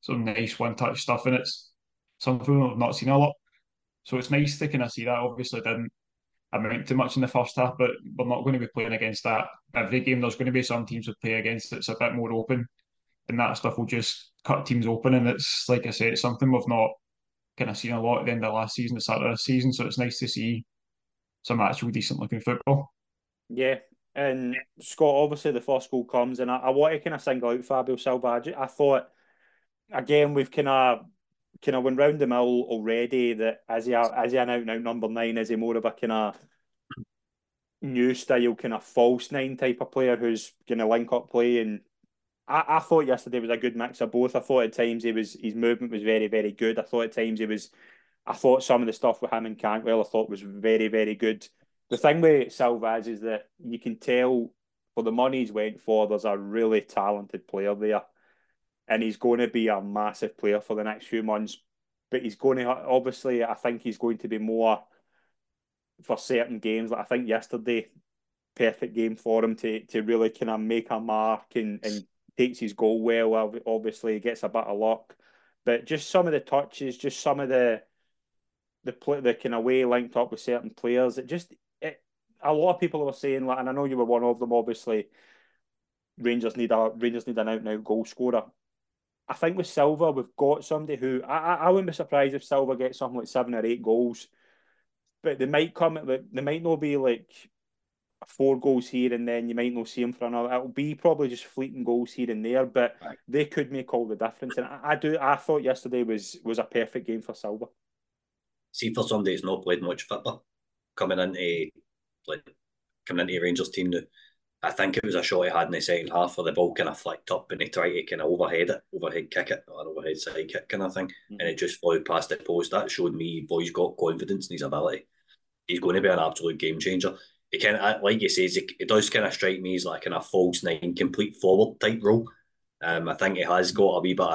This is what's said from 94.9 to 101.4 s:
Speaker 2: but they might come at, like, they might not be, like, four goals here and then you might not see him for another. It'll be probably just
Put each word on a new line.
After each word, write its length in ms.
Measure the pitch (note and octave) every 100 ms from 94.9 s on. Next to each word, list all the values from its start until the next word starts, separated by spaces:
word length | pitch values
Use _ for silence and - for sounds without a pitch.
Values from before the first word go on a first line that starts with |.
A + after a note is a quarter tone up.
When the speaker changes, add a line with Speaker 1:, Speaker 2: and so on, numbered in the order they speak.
| _ _ _
Speaker 2:
but 160 | D#3+ C3+
they 80 | C3
might 300 | D3 E3 -
come 220 | E3 D#3+
at, 100 | C#3
like, 160 | C3 -
they 100 | B2
might 220 | C#3 D#3+
not 140 | E3+ D#3+
be, 200 | D3 C#3+
like, 320 | C3 A2+ - - - _ _ _ _ _ _ - -
four 340 | - C3+ C3
goals 300 | C#3 B2+ B2
here 240 | B2+ B2
and 140 | A#2+ A#2+
then 200 | A#2 A#2
you 60 |
might 180 | A#2 B2
not 160 | A#2+ A2+
see 140 | -
him 120 | A#2+
for 120 | B2 A#2+
another. 260 | A#2+ A#2+
It'll 160 | B2 B2+
be 280 | C#3 D3 D3
probably 340 | F3 D3+ C3+
just 160 | A#2+